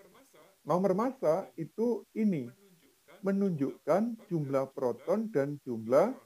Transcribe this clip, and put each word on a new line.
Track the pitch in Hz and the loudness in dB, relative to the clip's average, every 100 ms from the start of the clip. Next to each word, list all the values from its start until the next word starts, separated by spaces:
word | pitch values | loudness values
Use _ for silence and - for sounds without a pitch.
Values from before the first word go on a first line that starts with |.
| - - - - - _ - | -20 -20 -20 -20 -20 _ -2
Nomor | 170 196 185 | 0 2 2
massa | 254 247 160 170 185 | -2 -2 0 0 -2
itu | - 156 - 240 220 - 208 | -10 -10 -4 -2 -2 -6 -2
ini, | 214 160 120 - - _ _ _ _ 175 | 0 0 -4 -12 -20 _ _ _ _ -8
menunjukkan | 190 196 196 156 135 - - 180 233 220 - | -2 0 0 0 -2 -2 0 2 0 -4 -6
jumlah | 170 139 135 135 | -4 0 -2 -2
proton | - 127 117 151 202 220 | -2 -4 -2 -2 -2 -2
dan | 151 139 143 | -2 -2 -4
jumlah | - 113 110 135 208 262 | -8 -8 2 4 4 0